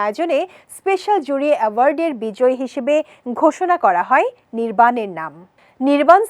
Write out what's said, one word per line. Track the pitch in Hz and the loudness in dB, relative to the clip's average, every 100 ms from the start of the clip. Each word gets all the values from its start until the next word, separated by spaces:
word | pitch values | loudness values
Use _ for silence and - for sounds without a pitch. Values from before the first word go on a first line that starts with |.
আয়োজনে | 208 214 339 285 359 - _ - | -4 -4 -2 -2 -4 -10 _ -8
স্পেশাল | 381 381 - 403 269 | -4 -2 0 -2 -2
জুরি | 277 294 294 | -2 0 0
অ্যাওয়ার্ডের | 220 214 269 302 330 240 | 0 2 0 2 -2 -4
বিজয়ী | 220 202 254 254 | -8 0 0 0
হিসেবে | 262 294 247 302 - _ 247 240 | -6 -6 -2 -2 -2 _ -10 0
ঘোষণা | 311 - 359 349 208 | 0 0 -2 0 2
করা | 175 190 | 0 2
হয় | 269 466 - _ 226 | 0 0 -6 _ -8
নির্বাণের | 233 202 240 240 202 165 | -4 2 2 2 -6 -8
নাম। | 160 156 185 _ _ - | -12 -14 -20 _ _ -6
নির্বাণ | 262 285 294 370 | -2 2 4 4